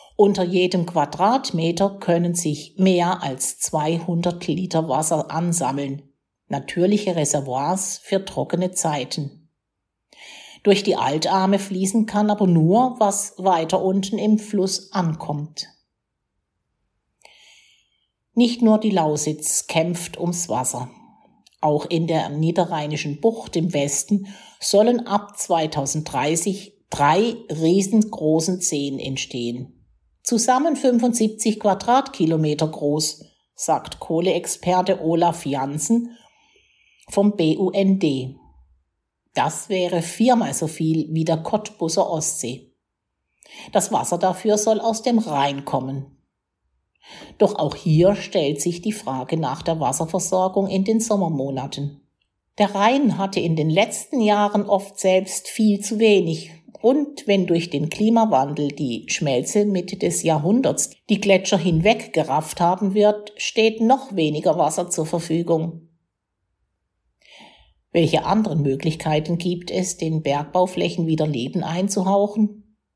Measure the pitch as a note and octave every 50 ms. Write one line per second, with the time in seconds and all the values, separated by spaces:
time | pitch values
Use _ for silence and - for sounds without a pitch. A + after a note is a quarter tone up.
0 | - _ _ - G3+ G#3 G3 G3+ F3+ F3 F#3+ F3+ F#3 F3+ F#3+ F3 E3 F3 F3 D#3
1 | C#3+ D3 - - F#3 G#3+ B3+ C4+ C4 - - D#3+ D#3+ E3+ E3+ F3 G3 G3 G3 -
2 | - F3+ E3+ E3+ F3 F3 E3+ E3+ - D3+ D3 - - - _ - F#3+ F#3+ F3+ F3
3 | E3+ F3 - - - C#3 B2+ - - - - - - - - D#3 D3 D#3+ E3+ E3
4 | E3+ F3+ E3+ E3+ E3+ F3 F3 F3 - F3 - F#3 F#3 F3+ E3+ D#3+ D#3+ - B2+ D3+
5 | E3 - E3 D#3 - - D3+ D#3+ F3 F3 E3 E3+ - B2+ C3+ C#3+ C#3+ C3+ C#3 D3
6 | - _ _ _ _ _ _ _ _ - C#3 C#3 - - - F3 F3 G3 G#3 G3+
7 | - F#3+ E3 E3 D3 - - C#3+ C#3 C3+ B2 C3+ C#3+ D#3+ F#3 - - - - -
8 | - - G3 F#3+ F#3+ - - C3+ - - E3+ F3 F#3 F3+ F3+ - - D#3+ D3 C#3
9 | B2+ - - D#3 C#3 C#3 - - _ _ _ _ _ _ _ _ _ _ _ _
10 | _ _ _ - - - - - - - - - - G3+ G3 G3 - G3 - -
11 | A#2 C3+ D3+ D#3+ E3 - F#3+ F#3+ F#3+ G3 G3+ G3 - - F#3 F#3 F#3+ F#3+ - A3+
12 | G#3+ - G3+ G#3 G#3 G#3 G#3 G#3 G3+ F3+ E3+ D#3+ D#3 E3+ G3+ A#3+ C4 B3+ A#3+ -
13 | G#3+ G3 G3 - - - - - F#3 F#3+ F3 E3 E3 D#3+ F#3 - F#3 F#3+ F#3 G3
14 | F#3+ - A3+ F#3+ G#3 G#3+ G#3+ G#3+ - - G#3+ G3 F#3+ F#3+ - - - - - F#3+
15 | E3+ D#3+ D#3 D#3+ - - D3+ D3 D3 - - - - - _ _ _ _ _ _
16 | _ _ _ _ _ _ _ _ _ _ _ _ _ _ _ _ _ _ _ _
17 | _ _ _ _ - - _ _ _ - - _ _ _ _ _ _ _ _ _
18 | _ _ _ _ _ _ _ A#3 B3 A#3 - - A#3 G#3+ G#3+ G#3+ A3 G#3 F#3+ F3
19 | D#3 D3+ D3+ D3 - D#3 D3+ - - - - - - - - D#3+ E3 F3 E3+ F3
20 | - - - - E3+ F3 E3+ - - - A2 B2 B2+ - - B2 B2 - - -
21 | - - _ _ _ _ _ _ _ _ _ _ - D3+ D3+ D3 - - F3 D#3+
22 | E3 D#3+ D#3+ D#3 - - C#3+ D#3 D#3+ E3 E3+ F#3+ E3+ F3 F3 D3+ D3+ D3+ D3+ D3
23 | - D3 C#3+ - - A3+ A3+ - - - - E3 D#3+ E3+ - C#3+ C#3+ D3 - -
24 | - - G3+ F#3+ G3 - - - - - - - - - G3+ G3+ A3+ A#3+ A#3+ -
25 | - - G3+ G3+ - - - - - - F3 E3 D#3 D#3 - D3 C3+ C3+ - D3+
26 | D#3 - C#3 B2+ C#3 D3+ E3 E3 - G3+ F#3+ G3 - - - _ _ _ - C#3+
27 | C#3+ D3 E3 G3 A3+ A#3+ A#3 - - - D3+ D#3+ E3 E3 F#3 G3+ F#3+ G3 A3+ G#3+
28 | G#3 - - - D#3 D#3 D#3 D#3+ D#3+ F#3+ F#3 F#3 - - D#3 C#3+ C#3+ C#3 C3+ -
29 | - C#3+ C3+ C3 - - - B2 A#2+ A#2+ A#2+ C3 C3 - _ _ _ _ _ _
30 | _ _ _ _ - - A#3+ G#3+ - B3+ B3+ C4 D4+ E4 C#4+ - - B3+ B3 A#3
31 | B3 B3 A#3+ - A3 G#3+ A3 - - A3 G#3+ - - G3+ F#3 G3 - A#3 B3 C#4
32 | C#4 - - - E3 D#3+ E3 D#3 D#3 D3+ D3 D3 D#3 D#3 - - D3 C#3+ D3 D#3
33 | D3+ - - - - _ _ _ _ _ _ - - E3 D#3 - - - - -
34 | - - E3 E3 F3 F#3+ D3+ F3 - - - - - F3+ F3+ F#3 G3+ G3+ F#3 -
35 | D#3 D#3+ E3+ E3 E3+ - - - - C3+ C#3 C3 C3+ C#3 C#3+ D#3 - - A3+ A#3
36 | A#3 - - - _ _ _ _ _ _ _ _ _ _ _ _ _ _ _ _
37 | _ - - G3+ G3+ G#3 G#3 - E3 D#3+ D#3 - F#3+ F#3 F#3+ G3 G3 G3 F#3+ F#3+
38 | F3+ D3 C3+ C3 C3 C3 - - _ _ _ - _ _ _ _ _ _ _ _
39 | _ _ _ _ _ _ - - B2+ D#3 - - - - F#3+ F#3 F3+ F3 F3+ E3+
40 | E3+ - - - A3 B3+ B3 A#3 F3+ C#3+ - - D#3+ D3 - - D#3+ D#3+ D#3+ D#3+
41 | D3 D#3 D#3+ D#3+ D#3 D#3+ D#3+ D#3+ - - A3 G#3 - - - - E3+ D#3+ - G3+
42 | E3+ - E3+ D#3 - - - - B2+ A#2+ C3+ - - _ _ _ _ _ _ _
43 | _ _ _ _ _ _ _ _ _ - - - - - - F#3+ F3+ - G#3+ F3+
44 | F3 - F3 F3 F#3+ F#3 F3+ - - G#3+ G#3 G#3 - A3+ A3 G#3 - A3+ A3 -
45 | - B3 A#3+ A3 A3 - D3 C#3 C#3 C#3+ C#3 C#3+ - - - C3 B2+ C3+ C#3 C3+
46 | C3+ - - _ _ _ _ _ _ _ _ _ _ _ _ _ _ _ _ _
47 | _ - - - - - - - G3+ F#3 - - D#3 C#3 - - - E3+ D3+ D#3+
48 | F3 G3 G#3 - - - - F3 D3 C#3 - - - F3 E3+ - - G#3+ G#3 -
49 | - C3 C3+ B2+ B2+ - E3 D#3+ D3+ B2+ C#3 - - E3 D#3+ D#3+ C3+ B2+ - -
50 | D#3+ D#3+ - F3+ - - F#3 F#3 F#3 F#3 F#3+ G3 G3 F#3+ F#3+ F#3+ G3 A3+ A3 A3+
51 | A3+ - G#3 G3 F3+ E3 D#3 C3 C3+ C#3 C3+ B2+ C3 - - C#3+ C#3+ C#3+ - -
52 | _ _ _ _ _ _ _ _ _ _ _ - G#3 F#3+ G#3 G3 G3+ A#3 C4+ C#4+
53 | D4 G3+ D3+ F3+ G3 G3 - - - E3+ D#3+ D#3+ D3+ D#3+ D#3 F#3+ A#3 A#3+ - -
54 | - - D#4 B3 G#3+ G#3 G#3 G#3 G#3 G3+ G#3 G#3 G3+ - G3+ F#3+ F#3+ - - -
55 | - F#3 F#3 F#3+ G3 - - - - - - - G#3+ G#3+ G3+ G3 G3+ - A3+ G#3
56 | A#3 G#3+ G3+ F#3 E3+ E3 D#3 - - - - - _ - - - - A#3 C#4 D4+
57 | C#4+ - - - - G#3 G3 G3 F3+ F3 E3+ E3 E3+ - D3+ C#3+ D#3+ D#3 - -
58 | G#3+ A3+ A#3 A3+ A3 G#3+ C#3+ C3 C#3 C#3+ D3 D3 D3 C#3 - - D3 B2 A2+ A2
59 | - - - - D#3+ C#3+ B2+ B2 - - - G#3 G#3 G#3 F#3+ F3 F3 - F#3 -
60 | - E3+ E3+ - - E3 D#3 D3+ D3 F#3 A3+ C4 B3+ - - - - - - _
61 | _ - G#3 - G3+ G3+ F#3+ F#3 G3 - G#3 F3 D#3+ F3+ E3 D#3+ F3 G#3+ A#3+ -
62 | - - - D#3+ C#3 B2+ C3+ D#3 D#3 - - - E3+ E3+ F#3+ F#3+ G#3 F#3+ G3 G#3+
63 | G#3 G#3 G#3 G#3 - - - - - - - A3 A3 A3 A3 A3 A3 A3+ C4+ C4
64 | - - G3+ E3+ D#3 D3+ D3 D#3 - F3 D3 F3 D3+ D3+ - F#3+ F#3 F3 - E3
65 | D#3 - F3 E3 - - D#3+ E3+ E3+ E3+ E3 D#3+ E3 E3 - - - _ _ _
66 | _ _ _ _ _ _ _ _ _ _ _ _ _ _ _ _ _ _ _ _
67 | _ _ _ _ _ _ - - - - _ _ _ _ _ _ _ _ - E3+
68 | D#3+ - D#3+ - - - G3+ A3 G#3+ E3 D#3 D3+ C#3+ C3+ C3+ C#3 - D#3+ D#3 -
69 | - D#3 D3+ D#3 D#3 F3 E3+ E3+ F3+ F3+ F3+ F3 F3 E3+ E3 F#3 F#3 - - -
70 | D#3+ D#3+ D#3+ D#3 - C#3 C#3+ D3 D3+ - - F3+ F3+ F#3 - F3 F3 E3+ - F3
71 | E3 D#3+ D#3 D#3 D3+ D#3 C#3+ A#2 B2 D3 - F3 - - E3 F3+ G3 G3 - G#3
72 | F3+ F#3+ G3+ G3+ G3+ G#3 - A3+ G#3 G3+ - - - _ _ _ _ _ _